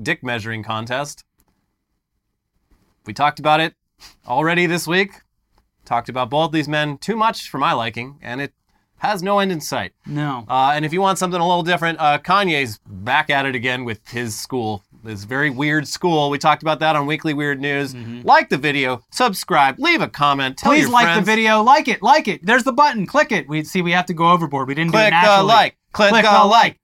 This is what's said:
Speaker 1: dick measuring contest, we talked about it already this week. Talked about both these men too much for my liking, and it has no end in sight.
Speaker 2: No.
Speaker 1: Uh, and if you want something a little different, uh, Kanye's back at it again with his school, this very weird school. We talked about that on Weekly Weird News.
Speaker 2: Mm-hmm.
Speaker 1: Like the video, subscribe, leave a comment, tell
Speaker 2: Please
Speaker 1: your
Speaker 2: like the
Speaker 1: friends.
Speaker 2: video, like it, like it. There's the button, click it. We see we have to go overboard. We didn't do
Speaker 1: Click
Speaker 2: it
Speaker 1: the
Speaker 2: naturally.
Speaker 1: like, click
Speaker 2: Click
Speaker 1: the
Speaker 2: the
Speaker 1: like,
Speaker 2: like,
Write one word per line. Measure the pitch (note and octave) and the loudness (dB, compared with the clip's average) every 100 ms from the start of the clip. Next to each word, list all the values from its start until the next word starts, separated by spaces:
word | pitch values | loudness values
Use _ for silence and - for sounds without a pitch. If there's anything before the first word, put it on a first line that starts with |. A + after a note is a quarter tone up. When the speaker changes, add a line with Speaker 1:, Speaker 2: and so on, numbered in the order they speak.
Speaker 1:
dick | A2 - | -6 -6
measuring | B2+ A#2 A2 A2 | -4 -6 -6 -10
contest, | G#2+ A2 A2+ B2+ D3 - _ _ _ _ _ _ _ _ _ _ _ _ _ _ _ _ _ _ | -6 -8 -6 -6 -6 -12 _ _ _ _ _ _ _ _ _ _ _ _ _ _ _ _ _ _
we | - | -12
talked | G#2+ D3 D3 | -2 -2 0
about | D3+ D#3 | 0 2
it | E3 _ _ _ - _ - | 0 _ _ _ -20 _ -6
already | B2+ D#3 F3 F3 | -2 0 0 0
this | E3+ D#3 | -2 -2
week. | F3+ G3 - _ _ _ _ _ _ | -2 -2 -8 _ _ _ _ _ _
Talked | - A#2+ A#2 | -4 -4 -4
about | B2+ A#2 | -6 -2
both | D3 D#3+ | -2 -2
these | D#3+ C#3+ | -2 -2
men | D3+ D3+ C#3 | -2 -4 -6
too | - A3+ | -6 -2
much | A3 - - | -2 -2 -10
for | C3+ | -4
my | D#3 | -2
liking, | C3+ A#2 A2+ B2+ C#3+ | -2 -4 -8 -14 -14
and | - B2+ | -12 -10
it | C#3 _ _ _ _ - | -10 _ _ _ _ -6
has | G3 G3+ | -4 -4
no | F#3+ G3+ | 0 0
end | G3 | 0
in | E3+ | -4
sight. | - B2+ F#2 _ D3 | -6 -6 -8 _ -10
Speaker 2:
No. | D3 D3 B2+ A2 | -6 -4 -6 -2
Speaker 1:
Uh, | C3 C3+ | 2 2
and | D3 | 2
if | D3+ | -2
you | F3 | 0
want | G3 F#3 | 0 0
something | F#3 F3+ | -2 -2
a | E3+ | 0
little | F3 | 0
different, | E3+ E3+ E3 D#3+ | 0 0 -2 0
uh, | D3+ D3 | 0 0
Kanye's | - G3 F#3+ D3 B2+ G#2 - | 2 2 2 0 -2 -8 -16
back | G2 A2 C#3+ D3+ | -10 -2 0 0
at | C#3 C3+ | -2 -2
it | |
again | B2+ B2+ B2+ | -2 -4 -4
with | A#2+ A2 - | -6 -10 -10
his | A#2+ A#2+ A2 | -8 -6 -8
school, | - C3 A2 G#2 _ _ | -8 -6 -4 -8 _ _
this | A2 G#2 | -14 -14
very | G#2 C3 D3 | -6 -2 -2
weird | B2 D3 D3+ C#3+ | -2 -2 -2 -4
school. | - F3+ D#3 C#3+ | -4 0 2 0
We | C#3+ | 0
talked | D#3 D3+ | 0 0
about | D#3 D3 | 0 0
that | D#3 D3+ | 0 0
on | C#3+ | -2
Weekly | D3+ D#3+ | -4 -4
Weird | C#3+ D3 C3+ | -4 -4 -4
News. | C#3+ C#3+ C#3 | -4 -4 -4
Speaker 2:
Mm-hmm. | B2+ A2+ A#2+ B2 | -8 -12 -6 2
Speaker 1:
Like | D4+ - | 2 2
the | D#3+ | -2
video, | D3 C#3+ C3 B2 _ | -2 -2 -2 -4 _
subscribe, | - B3 F#3 - D#3+ C3+ B2+ | -2 -2 -2 0 2 2 2
leave | E4 D#4+ | 0 0
a | C#3+ | -2
comment, | - D3 C#3 C3 C3+ | 0 0 0 -2 -2
tell | C#4 | 2
Speaker 2:
Please | D4 | 2
Speaker 1:
your | C4+ | 4
Speaker 2:
like | A#3+ A3+ | 2 4
the | |
Speaker 1:
friends. | A3+ G3 | 2 2
Speaker 2:
video, | A3 A3 A3 | 2 2 4
like | A3 D4 C4+ | 6 4 2
it, | F#3+ | -2
like | G#3 D4+ G#3 | 2 2 2
it. | D#3 | -4
There's | F3 B3+ | 0 0
the | C4 | 2
button, | B3 D4 A#3 F3 | 2 2 2 -2
click | C#4+ D4 | 0 0
it. | F#3+ C#3 | -2 -4
We | D#3 | -6
see | D#3 F#3 | -4 -4
we | E3+ | 0
have | F3+ F3 | 0 -2
to | |
go | E3 E3+ | 0 4
overboard. | F3 D#3 C#3 C3+ | 4 0 -4 -4
We | |
didn't | C#3+ E3 | -2 0
do | G#3+ | 2
Speaker 1:
Click | G#3+ | 4
Speaker 2:
it | |
Speaker 1:
the | E3+ | 4
Speaker 2:
naturally. | G#3 G3 G3 | 6 6 6
Speaker 1:
like, | A3 D#3 _ _ | 4 4 _ _
click | - G3+ | 2 4
Speaker 2:
Click | A3+ | 4
Speaker 1:
the | G#3 | 6
Speaker 2:
the | G#3 | 6
Speaker 1:
like, | G#3 | 6
Speaker 2:
like, | A#3 F3 - | 6 4 -2